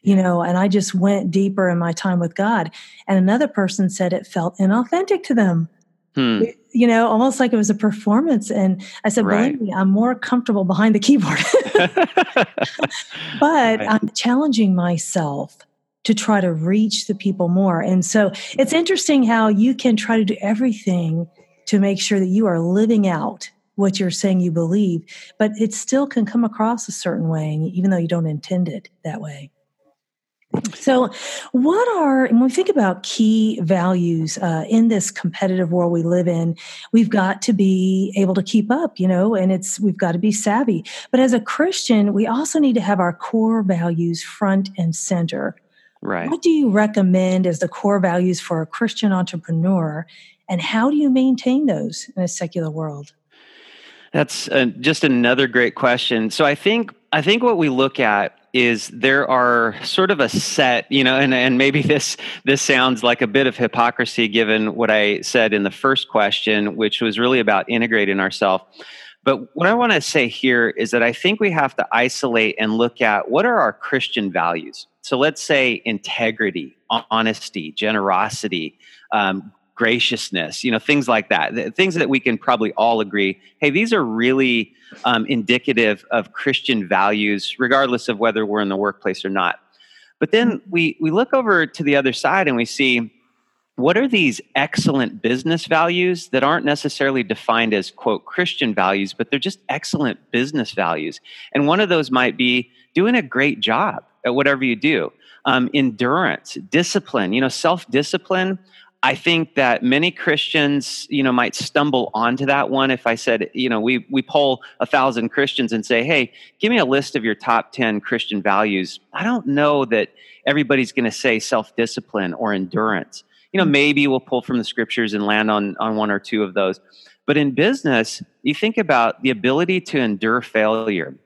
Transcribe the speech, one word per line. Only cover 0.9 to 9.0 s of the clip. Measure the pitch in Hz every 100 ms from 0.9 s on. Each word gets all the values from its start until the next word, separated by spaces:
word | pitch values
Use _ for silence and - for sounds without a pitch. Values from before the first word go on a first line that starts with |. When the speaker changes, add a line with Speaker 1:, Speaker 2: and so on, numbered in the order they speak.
Speaker 1:
went | 185 196 202 196
deeper | 180 196 196 185
in | 175
my | 170
time | 165 190 180
with | 170
God. | - 202 226 160 - - - -
And | 190
another | 185 233 294
person | - 185 - 185
said | 190 180
it | 180 -
felt | 185 170 -
inauthentic | 190 220 240 349 392 403
to | -
them. | 233 196 170 160 _ _ _ _
Speaker 2:
Hmm. | - 127 107
Speaker 1:
Y-, | 113 - _
you | 233 240
know, | 226 233
almost | 220 262 262
like | 254
it | 233
was | 208
a |
performance. | 208 214 208 208 214 320 233 -
And | - 190 185 - -